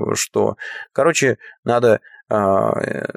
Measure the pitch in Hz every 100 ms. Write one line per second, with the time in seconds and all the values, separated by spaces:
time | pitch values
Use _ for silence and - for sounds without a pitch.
0 | - - - 110 104 107 - - - -
1 | 151 160 135 - - - 120 120 120 107
2 | - - - 107 98 98 55 - - -
3 | -